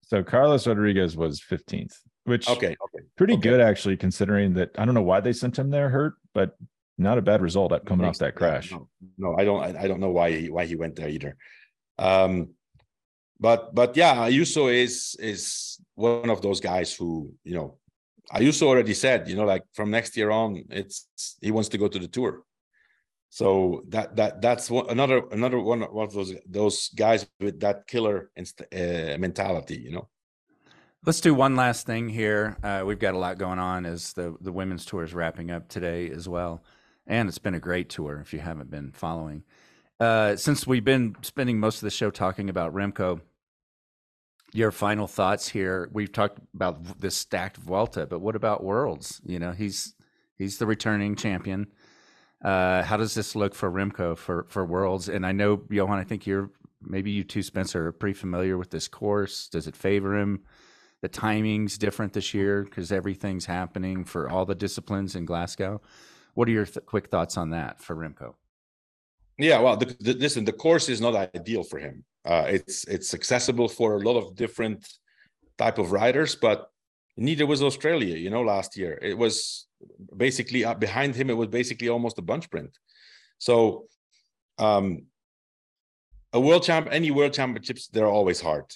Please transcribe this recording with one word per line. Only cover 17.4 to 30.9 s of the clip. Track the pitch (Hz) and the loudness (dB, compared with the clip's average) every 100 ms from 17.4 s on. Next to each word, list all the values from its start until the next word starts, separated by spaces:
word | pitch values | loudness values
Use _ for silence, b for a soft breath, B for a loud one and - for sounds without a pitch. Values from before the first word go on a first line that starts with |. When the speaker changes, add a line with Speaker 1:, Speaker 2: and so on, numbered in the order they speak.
Speaker 2:
you | 78 | -8
know, | 87 76 - _ _ _ _ - | -6 -8 -12 _ _ _ _ -8
Ayuso | - 127 147 151 | 2 4 6 6
already | 127 107 | 6 4
said, | 101 131 120 85 | 2 4 2 0
you | 92 | 0
know, | |
like, | 107 92 - | 2 2 -2
from | - 104 | -6 0
next | 110 113 | 0 -2
year | 117 107 | -2 2
on, | 107 113 92 - | 2 0 -4 -8
it's, | 101 95 - - - - - | -10 -10 -14 -16 -14 -14 -6
he | 104 | 0
wants | 110 107 | 0 0
to | 104 | 0
go | 101 | 0
to | 95 | 0
the | 87 | -6
Tour. | 123 120 - _ _ _ _ _ _ _ _ _ | -4 -4 -4 _ _ _ _ _ _ _ _ _
So | - 98 98 92 87 - | 0 2 4 2 -2 -4
that, | 107 101 107 | -6 -2 0
that, | 107 - | 0 2
that's | 117 120 - | 2 2 0
one, | 117 - | -2 0
another, | 117 135 131 - | 0 4 4 2
another | 107 123 123 | -2 0 0
one | 104 117 | 0 0
of | 104 107 107 | -2 -4 -6
those, | 101 95 92 - | -4 -6 -10 -8
those | 98 104 - - | 0 0 0 -6
guys | - 107 110 - _ | 2 4 4 0 _
with | 101 98 | -6 -2
that | 104 101 - | -2 -2 -4
killer | 120 110 98 - - | -2 0 -2 -6 -14
inst-, | 90 - | -16 -16
uh, | - 92 87 87 80 73 | -12 -4 -2 -2 -4 -4
mentality, | 92 90 98 85 - 73 | -4 -2 -2 -4 -6 -12
you | 60 | -10
know? | 82 - _ _ _ _ b b b b | -12 -14 _ _ _ _ b b b b